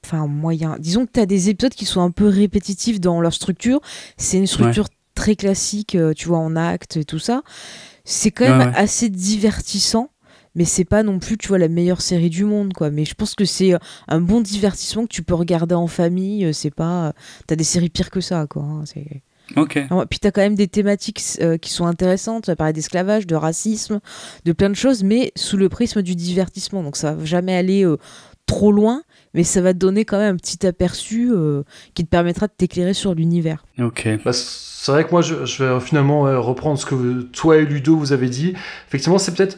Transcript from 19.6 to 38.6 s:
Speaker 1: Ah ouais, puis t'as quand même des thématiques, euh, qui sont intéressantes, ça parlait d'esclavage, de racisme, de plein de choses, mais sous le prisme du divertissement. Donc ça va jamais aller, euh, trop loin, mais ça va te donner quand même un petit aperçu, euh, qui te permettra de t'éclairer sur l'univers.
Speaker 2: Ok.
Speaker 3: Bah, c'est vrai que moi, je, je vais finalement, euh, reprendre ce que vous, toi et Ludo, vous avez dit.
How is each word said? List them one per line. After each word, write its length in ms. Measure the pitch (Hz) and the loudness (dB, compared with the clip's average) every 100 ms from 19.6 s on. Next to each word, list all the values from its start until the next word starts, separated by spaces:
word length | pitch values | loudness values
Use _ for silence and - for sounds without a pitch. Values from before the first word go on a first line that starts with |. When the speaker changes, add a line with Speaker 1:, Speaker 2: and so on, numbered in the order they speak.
| 151 - 135 | 0 -2 -2
Speaker 1:
Ah 80 | 180 | -2
ouais, 80 | 131 | -2
puis 80 | - | -2
t'as 120 | 208 | 0
quand 80 | 202 | 2
même 160 | 196 208 | 2 2
des 140 | 202 | 0
thématiques, 520 | - 202 202 - - - - | 2 0 0 -4 -8 -8 -2
euh, 160 | 170 165 | 0 0
qui 140 | - | -4
sont 140 | - 170 | -2 -2
intéressantes, 600 | 170 185 190 - 226 214 | 0 0 0 -2 -6 -4
ça 100 | 165 | -2
parlait 160 | 156 | -2
d'esclavage, 560 | 156 151 180 185 214 185 | -2 -4 -2 0 0 0
de 80 | 160 | -2
racisme, 640 | 156 165 214 214 - 214 - - - - 170 | 0 -2 -4 -4 -4 -6 -8 -18 -18 -6 -2
de 80 | |
plein 160 | 165 196 | 2 2
de 60 | 202 | 2
choses, 260 | 262 254 | 2 2
mais 300 | 190 226 262 - | 2 2 0 -4
sous 220 | - 196 | -4 2
le 100 | 190 | 2
prisme 340 | - 233 214 | 2 -2 0
du 140 | 180 180 | -2 -2
divertissement. 680 | 170 180 180 - - 196 | -2 -2 -2 -4 -8 -6
Donc 120 | 151 143 | -6 -4
ça 200 | 151 156 | -4 -4
va 100 | 156 | -2
jamais 320 | 175 185 185 | -2 0 0
aller, 260 | 185 196 185 | 2 4 4
euh, 120 | 151 - - - _ - | 2 -4 -20 -20 _ -4
trop 260 | - 202 | 2 4
loin, 300 | 208 214 262 - _ _ | 6 4 0 -8 _ _
mais 100 | 156 | -2
ça 160 | 175 202 | 2 2
va 140 | 180 | 2
te 40 | 185 | 2
donner 260 | 190 196 220 | 2 2 0
quand 140 | 202 | 0
même 160 | 208 180 | 0 0
un 20 | |
petit 280 | - - 190 | -4 -2 -2
aperçu, 680 | 175 180 - - 220 247 | 0 -2 -2 -6 -2 2
euh, 300 | 214 156 143 143 - - - | 2 2 0 -4 -16 -14 -6
qui 100 | 165 | 0
te 40 | |
permettra 380 | 175 175 175 214 | 2 2 0 -4
de 60 | _ | _
t'éclairer 360 | 180 - 180 | -2 0 0
sur 200 | 202 202 | 0 -2
l'univers. 520 | 165 160 175 160 156 _ - | 0 2 2 0 -4 _ -4
Speaker 2:
Ok. 300 | 120 113 113 107 | -4 -2 -2 0
Speaker 3:
Bah, 80 | 120 | 0
c'est 600 | 120 - - - - - | -2 -4 -12 -14 -6 0
vrai 100 | 143 | 2
que 80 | 160 | 4
moi, 100 | 175 | 2
je, 240 | 160 151 131 | 2 -2 -6
je 200 | - 131 | -2 0
vais 140 | 127 | 0
finalement, 460 | 123 151 139 147 139 | 0 2 4 4 2
euh, 120 | 131 | 2
reprendre 400 | 117 123 156 143 | 0 -2 -2 -4
ce 60 | - | -2
que 100 | 135 | -2
vous, 280 | 123 123 | 0 -2
toi 340 | 123 - 160 156 | -6 -2 4 6
et 80 | 151 | 4
Ludo, 320 | 147 131 160 | 0 4 4
vous 160 | 143 | 4
avez 160 | 135 127 | 0 0
dit. 240 | 123 170 185 | 0 -4 -4